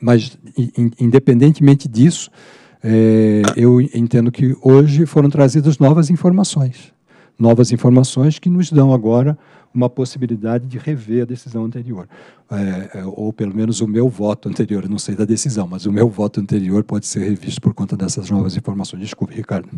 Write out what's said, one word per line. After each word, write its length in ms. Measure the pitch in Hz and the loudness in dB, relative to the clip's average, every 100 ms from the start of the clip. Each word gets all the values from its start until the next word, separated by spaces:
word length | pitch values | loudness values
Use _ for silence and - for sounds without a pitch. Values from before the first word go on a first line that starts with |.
mas, 340 | 110 120 107 - - - | 2 2 0 -14 -12 -6
i-, 140 | 117 - | -4 -2
in-, 140 | 120 - | -2 0
independentemente 880 | 120 131 135 120 143 156 139 139 135 | 2 4 4 4 4 6 4 4 2
disso, 420 | 110 151 156 - _ - - _ _ | 2 2 2 -12 _ -20 -20 _ _
é, 600 | 113 110 110 110 110 104 104 - | 0 2 4 4 4 2 0 2
eu 240 | 120 123 | 4 4
entendo 500 | 139 117 117 120 117 | 2 -2 0 0 0
que 240 | 123 131 139 | 0 -2 0
hoje 460 | 131 135 147 143 160 | 6 6 6 2 2
foram 240 | 151 143 | 2 2
trazidas 480 | 147 135 156 147 151 | 4 2 4 0 4
novas 320 | 135 156 147 | 4 4 2
informações. 840 | 175 180 185 202 156 131 - - _ _ _ _ - | 2 2 0 0 -2 -4 -6 -18 _ _ _ _ 0
Novas 320 | 117 117 117 | 2 4 2
informações 680 | 117 123 127 131 131 143 151 | 2 4 4 2 0 0 0
que 120 | 180 | -2
nos 200 | 180 160 | 0 2
dão 220 | 151 135 | 2 4
agora 460 | 131 110 117 139 151 _ _ _ | 2 2 0 0 -2 _ _ _
uma 160 | 123 123 | -4 -4
possibilidade 760 | 131 127 139 123 113 110 120 127 | -2 -8 -6 -8 -6 -4 -4 -6
de 120 | 123 | -12
rever 440 | - 147 107 120 | -8 -8 -4 -4
a 40 | 120 | -4
decisão 380 | 127 131 113 | -8 -12 -10
anterior. 440 | 113 120 117 104 87 - - _ - | -8 -10 -12 -14 -16 -20 -20 _ -12
É, 480 | 104 98 92 98 101 | -8 -6 -6 -10 -12
é, 60 | 95 | -12
ou 260 | 104 107 | -8 -8
pelo 220 | 110 104 | -6 -6
menos 260 | 101 110 113 | -4 -4 -2
o 60 | 110 | -2
meu 220 | 107 127 | 0 -2
voto 400 | 104 104 104 104 | -2 -4 -4 -8
anterior, 360 | 87 110 101 | -6 -4 -4
eu 60 | 92 | -6
não 80 | 101 | -8
sei 160 | - | -8
da 100 | 101 | -6
decisão, 420 | 107 110 147 107 90 | -4 -2 -4 -6 -8
mas 200 | 90 104 | -8 -4
o 60 | |
meu 160 | 104 117 | 0 0
voto 320 | 107 104 - | -2 -6 -4
anterior 420 | 98 104 92 101 | -4 -4 -2 -2
pode 240 | 104 104 - | -2 -6 -6
ser 140 | 101 | -8
revisto 400 | 95 101 - - | -6 -6 -8 -4
por 140 | - | -4
conta 220 | 107 - 98 | -4 -8 -6
dessas 320 | 92 - 95 | -6 -8 -4
novas 280 | 101 95 - | -4 -2 -6
informações. 440 | - 98 95 90 | -8 -8 -10 -12
Desculpe, 340 | 107 - - | -14 -10 -10
Ricardo. 340 | - 107 98 87 | -10 -8 -8 -8